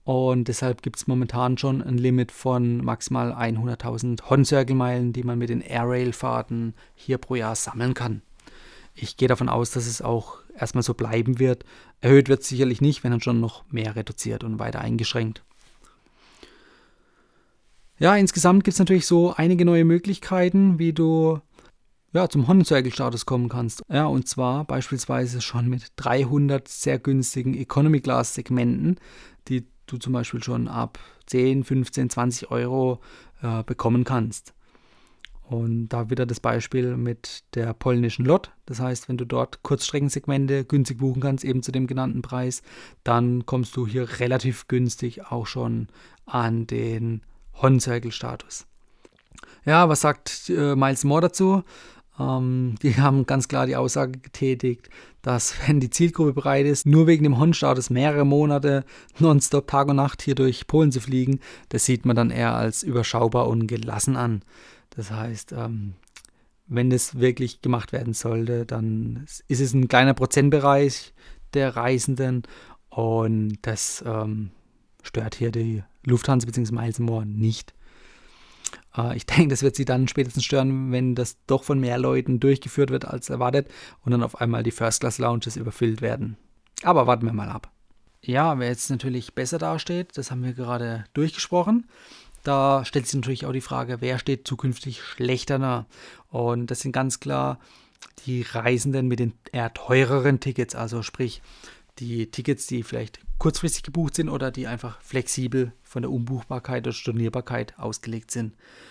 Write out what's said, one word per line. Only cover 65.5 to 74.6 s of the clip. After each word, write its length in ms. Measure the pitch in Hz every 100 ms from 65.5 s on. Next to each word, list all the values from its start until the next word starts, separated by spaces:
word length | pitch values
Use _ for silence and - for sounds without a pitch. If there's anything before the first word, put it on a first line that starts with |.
ähm, 420 | 123 113 113 101 92 _ - - _ _ _ -
wenn 200 | 120 127
das 300 | 127 - 127
wirklich 420 | 127 123 123 -
gemacht 320 | 127 117 -
werden 220 | 123 117
sollte, 500 | 113 113 113 117 120
dann 600 | 117 113 110 110 113 117 147
ist 340 | - - 127
es 140 | 135
ein 140 | 131 127
kleiner 260 | 127 135
Prozentbereich 960 | 131 131 147 143 147 139 139 143 - - - - - -
der 240 | 143 135 120
Reisenden 680 | 123 131 139 131 131 127 - - - - _
und 720 | - 113 113 113 110 107 104
das, 420 | 113 107 - - 117
ähm, 460 | 110 107 110 98 -